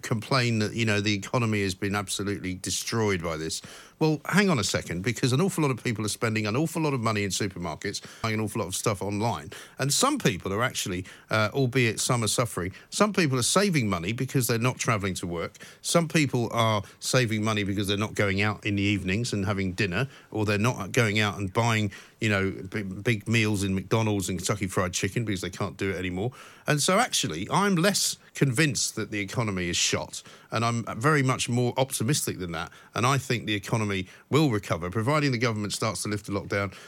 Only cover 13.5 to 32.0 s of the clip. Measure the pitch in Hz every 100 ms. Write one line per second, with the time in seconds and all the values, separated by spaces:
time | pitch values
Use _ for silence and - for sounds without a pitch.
13.5 | 185 208 151 107 87 85 120 131 139 120
14.5 | 117 127 - - 107 98 90 90 85 90
15.5 | - - - - 170 160 165 139 123 113
16.5 | 117 113 107 - - - 131 113 110 107
17.5 | 104 101 98 98 101 107 - 104 98 107
18.5 | 98 110 101 98 101 92 104 120 104 98
19.5 | 98 95 90 98 90 139 - - 110 104
20.5 | 104 120 123 98 123 110 107 104 92 98
21.5 | 117 117 110 101 - - - 110 98 95
22.5 | - 92 107 98 92 120 107 110 113 107
23.5 | 101 98 95 92 113 110 101 95 90 -
24.5 | 104 95 - 90 - 98 120 107 92 90
25.5 | - 98 - 98 87 92 90 120 - -
26.5 | - - 147 185 196 254 - - 156 -
27.5 | 160 202 175 196 - - - - - 139
28.5 | 113 156 101 - - 101 104 98 131 107
29.5 | 92 87 85 - 78 76 - - - -
30.5 | 113 117 117 104 104 143 147 131 107 -
31.5 | 120 120 127 131 -